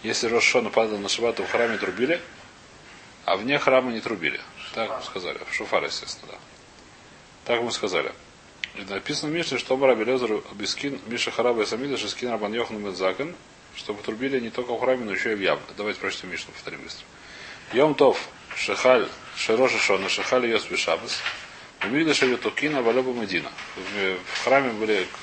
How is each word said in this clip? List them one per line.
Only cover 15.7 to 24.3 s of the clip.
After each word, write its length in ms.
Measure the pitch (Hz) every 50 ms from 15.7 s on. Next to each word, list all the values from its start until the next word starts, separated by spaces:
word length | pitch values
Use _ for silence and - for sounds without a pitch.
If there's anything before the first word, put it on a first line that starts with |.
| - -
Давайте 220 | 104 107 101 -
прочтем 320 | - 98 95 - - 92
Мишну, 200 | 87 80 - - -
повторим 280 | - - - - -
быстро. 240 | - - - - - - - - - - - - - - - - - - -
Йом 200 | 117 143 156 147
Тов, 240 | - 147 131 104 - - - - - - - -
Шехаль, 520 | - - - 101 98 - 127 127 120 101 - - - - - - -
Шероша 400 | - - 110 113 131 127 117 110
Шона, 320 | - - 101 95 98 95
Шехаль 380 | - - 95 - - 127 123 117
Йос 180 | 113 104 -
Бешабас, 560 | - 90 95 - - - - - 117 - - - - - - - - - - - - - - -
Умигда 320 | 101 117 147 165 160 143
Шевитукина, 680 | - 147 127 123 117 - 110 104 - 143 151 151 139
Валеба 320 | 123 117 113 127 131 127 123
Медина. 380 | 120 113 98 92 85 76 - - - - - -
В, 420 | - 95 92 98 104 98 95 95 90 90
в 180 | -